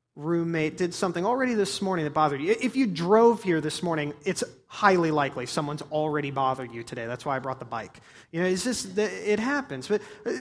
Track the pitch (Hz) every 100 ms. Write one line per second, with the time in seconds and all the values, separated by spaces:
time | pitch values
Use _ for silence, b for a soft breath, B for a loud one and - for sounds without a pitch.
0 | _ - 151 170 170 165 156 175 180 170
1 | 196 170 190 247 254 226 196 - 190 185
2 | 151 156 151 139 160 226 247 262 254 160
3 | 170 220 233 233 190 160 151 - 180 160
4 | 147 147 185 185 170 - - - 208 185
5 | 165 151 139 131 123 - 147 151 - 151
6 | 156 147 143 135 131 131 127 117 117 131
7 | 113 123 147 135 131 120 120 117 104 -
8 | B B B 165 185 185 208 240 196 185
9 | 208 185 196 208 233 285 269 135 127 202
10 | B B - -